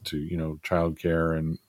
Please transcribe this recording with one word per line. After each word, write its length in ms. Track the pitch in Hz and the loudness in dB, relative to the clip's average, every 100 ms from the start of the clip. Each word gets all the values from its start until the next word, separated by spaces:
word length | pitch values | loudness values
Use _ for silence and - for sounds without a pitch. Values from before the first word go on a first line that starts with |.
to, 140 | - 76 | -8 -6
you 200 | 78 87 | -4 -4
know, 220 | 80 76 | -4 -6
childcare 720 | - 87 85 78 85 82 82 80 | -2 2 2 0 0 2 2 2
and, 220 | 80 80 | 0 -4